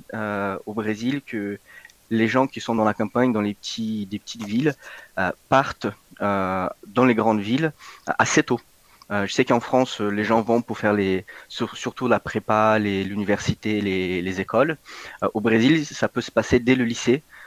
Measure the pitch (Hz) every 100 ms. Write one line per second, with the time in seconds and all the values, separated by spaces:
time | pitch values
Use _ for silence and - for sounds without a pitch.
0 | - 110 107 101 98 95 - 107 107 107
1 | 120 139 - 113 101 101 _ - - _
2 | _ 113 113 127 135 - - 113 107 104
3 | 104 123 127 110 104 104 - - 220 220
4 | 196 - - - 104 110 151 135 - -
5 | - - 92 - _ 135 139 - 107 -
6 | _ - 101 98 92 95 90 - - 104
7 | 127 113 110 107 101 131 160 - - -
8 | - - 110 - - 120 - _ _ _
9 | - 104 98 - 127 120 - 127 127 -
10 | 104 101 107 113 107 117 - 113 107 104
11 | 95 92 - - - - 117 - 123 -
12 | 127 104 - 107 - 107 110 110 104 98
13 | 95 101 98 101 - - 107 104 101 92
14 | 92 90 92 92 95 113 147 156 - -
15 | - - 95 110 110 110 123 160 143 -
16 | 110 - - - 110 123 120 131 117 117
17 | - 135 - -